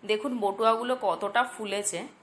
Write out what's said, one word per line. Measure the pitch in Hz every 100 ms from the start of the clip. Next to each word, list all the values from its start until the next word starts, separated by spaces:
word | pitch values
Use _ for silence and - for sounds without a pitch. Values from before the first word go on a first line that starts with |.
| 208
দেখুন | 214 277 247
বটুয়াগুলো | 202 196 226 226 240 254 202
কতটা | 165 202 226 247 -
ফুলেছে | 214 196 202 170 247 -